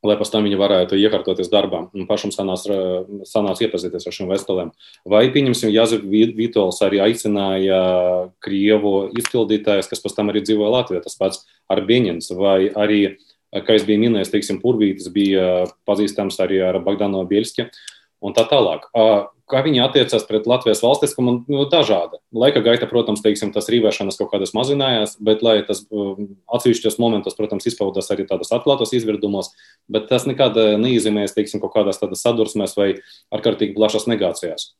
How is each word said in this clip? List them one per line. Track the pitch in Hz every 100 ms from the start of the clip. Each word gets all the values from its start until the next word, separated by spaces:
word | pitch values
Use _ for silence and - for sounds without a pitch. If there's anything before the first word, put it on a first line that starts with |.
| 104
lai |
pēc | 104 104
tam | 107 104
viņi | 98
varētu | 101 98 90 98
iekārtoties | 104 92 - 92 90
darbā. | 104 95 90 87 101
Un | 90
pašam | 104 104
sanāca, | - 98 90 - 98 92 92 92 101 -
sanāca | 110 101 92 113
iepazīties | 90 87 85 87
ar |
šīm | - 92
vēstulēm. | 95 - 92 85 _ - _ -
Vai, | 104 127
pieņemsim, | 139 135 117 113
Jāzep | 107 113 110 98
Vi-, | 104 113 107
Vitols | 117 113 92 - 98
arī | 98
aicināja | 101 117 107 101 98 95 95 95 92 90 90 90 92 _ -
krievu | 98 104 107 104 98 95 95
izpildītājus, | - 123 113 107 107 101 92
kas | - 101
pēc | -
tam | 104
arī | 104 101
dzīvoja | 107 104
Latvijā, | 123 117 92
tas | - -
pats | 95 - _ _ _
Arbenins, | 95 95 123 110 85 -
vai | 90 98 95 95 107
arī, | 104 107 98 95 _ _ _
kā | 98 98
es | 110 95
biju | 104 117
minējis, | 110 95 107
teiksim, | 98 95
Purvītis | 123 117 104 92 90
bija | 92 98 98 92 90 90 - -
pazīstams | 101 104 104 98 - 92
arī | 95
ar | 92 92 90
Bogdano | 98 101 98 92
Bielski | 101 113 - 117 - - - _ _
un | 101 117
tā | 113
tālāk. | 143 101 80 - 117
Ā, | 110 104 101 _ _
kā | 135
viņi | 139 135
attiecās | 127 139 123 113 -
pret | 107 110
Latvijas | 123 117 104
valstiskumu, | 117 143 147 - 123 123 120
nu, | 143 139
dažādi. | 165 135 98 85 - _ 113
Laika | 127 135 110
gaita, | 120 113
protams, | 120 113 107
teiksim, | 110 104 104
tas | 107 104
rīvēšanas | 113 110 - 98 -
kaut | 101
kādas | 101 95 107
mazinājās, | 131 143 135 120 107 -
bet, | 107 107 117
lai | 110
tas, | 98 101 -
um, | 107 101 95 104 98 _
atsevišķos | 117 123 113 110 104
momentos, | 117 107 95 -
protams, | 107 101 117
izpaudās | 113 98 98 -
arī | 98 95
tādos | 92 90
atklātos | 117 127 135 113 127
izvirdumos, | 107 104 104 101 90 _ - _ _
bet | 107 -
tas | 123 139
nekad, | 123 131 110
ā, | 107 107
neiezīmējas, | 120 127 110 104 101 -
teiksim, | 107 104
kaut | 104 113
kādās | 101 92
tādas | 98 92 120
sadursmēs | 117 110 107 98 -
vai | 98 95 - - _
ārkārtīgi | 107 117 101 104 104
plašās | 107 107 -
negācijās. | 113 95 82 85 80 - _